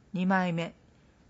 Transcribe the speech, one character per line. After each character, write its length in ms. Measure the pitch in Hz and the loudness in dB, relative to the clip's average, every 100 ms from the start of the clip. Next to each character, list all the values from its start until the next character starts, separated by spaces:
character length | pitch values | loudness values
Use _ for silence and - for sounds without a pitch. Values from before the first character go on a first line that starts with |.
| - | -10
二 140 | 175 185 | -4 0
枚 260 | 190 180 | 2 2
目。 220 | 165 165 - - _ - _ - | -2 -6 -10 -20 _ -20 _ -20